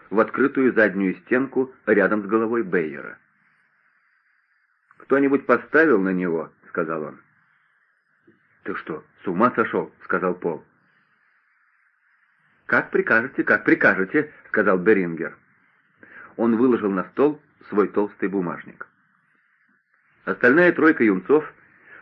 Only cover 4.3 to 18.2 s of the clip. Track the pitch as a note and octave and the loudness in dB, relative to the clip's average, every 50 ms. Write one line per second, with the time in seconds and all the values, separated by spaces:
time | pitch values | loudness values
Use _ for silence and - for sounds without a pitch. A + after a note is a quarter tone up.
4.3 | _ _ _ _ _ _ _ _ _ _ _ _ _ _ - - C3 C#3 C#3 C3+ | _ _ _ _ _ _ _ _ _ _ _ _ _ _ -4 0 0 2 2 2
5.3 | C#3 C#3 - - D#3 C#3+ - - - D3 D#3+ D#3+ A#2+ G2 F#2+ F#2+ F#2+ F2+ F2+ F2+ | 0 0 0 0 0 0 0 0 2 2 4 4 4 2 2 0 -2 -2 -2 -2
6.3 | E2 D#2+ D2 C#2+ _ _ _ - - F2+ E2+ D#2 E2 D#2 D2+ D2 C#2 C#2 _ _ | -4 -4 -6 -8 _ _ _ -10 -6 -6 -6 -4 -6 -8 -8 -12 -14 -18 _ _
7.3 | _ _ _ _ _ _ _ _ _ _ _ _ _ _ _ _ _ _ _ _ | _ _ _ _ _ _ _ _ _ _ _ _ _ _ _ _ _ _ _ _
8.3 | _ _ _ _ _ _ - - F2+ - - - E2 D2 - _ _ _ - - | _ _ _ _ _ _ -14 -12 -12 -12 -10 -12 -14 -14 -14 _ _ _ -8 -6
9.3 | F2 F2 A#2 B2 A#2+ - A2 - - F#2+ D#2 - _ _ - - F#2+ F2+ F2 F#2 | -2 0 0 0 0 -2 -4 -2 -2 -6 -6 -6 _ _ -10 -6 -4 -4 -2 -4
10.3 | F2+ F2+ - F2 D#2+ C#2+ - _ _ _ _ _ _ _ _ _ _ _ _ _ | -4 -4 -6 -8 -8 -8 -12 _ _ _ _ _ _ _ _ _ _ _ _ _
11.3 | _ _ _ _ _ _ _ _ _ _ _ _ _ _ _ _ _ _ _ _ | _ _ _ _ _ _ _ _ _ _ _ _ _ _ _ _ _ _ _ _
12.3 | _ _ _ _ _ _ _ - B2 B2 - - - C3 B2+ - A#2+ A2+ A#2+ C3+ | _ _ _ _ _ _ _ -2 -2 -2 -2 -2 -4 -2 0 2 0 0 0 -2
13.3 | - - A2 - A2+ G#2 - D3 D#3+ E3 - A#2+ G2 F#2 F#2+ F#2+ - D3+ D3 - | -6 -4 0 0 0 0 2 0 2 4 4 2 2 2 -2 -2 -2 -2 -2 -4
14.3 | - - - - - G#2+ G2 G2+ F#2+ F#2 F2 A2 A2 G2 F#2 E2+ E2 D#2+ E2 D2+ | -10 -20 -14 -6 -2 0 2 2 2 2 4 2 2 2 2 -4 -6 -8 -10 -12
15.3 | - _ _ _ _ _ _ _ _ _ _ _ _ _ - - - - - - | -12 _ _ _ _ _ _ _ _ _ _ _ _ _ -20 -20 -20 -20 -20 -14
16.3 | - - A2+ A#2 A2+ G#2+ B2 C3 A#2 G#2+ G#2+ G2+ G2 F#2 F#2 - - - C3+ D3+ | -6 -2 0 2 2 4 4 4 2 2 0 -2 -2 -2 -6 -6 -2 0 0 0
17.3 | D3 - _ _ _ _ - - F#2+ G#2 G2 F2+ - G#2 G#2 G#2 - - | 0 -4 _ _ _ _ -12 -4 0 0 0 0 0 -2 -2 -2 -4 -6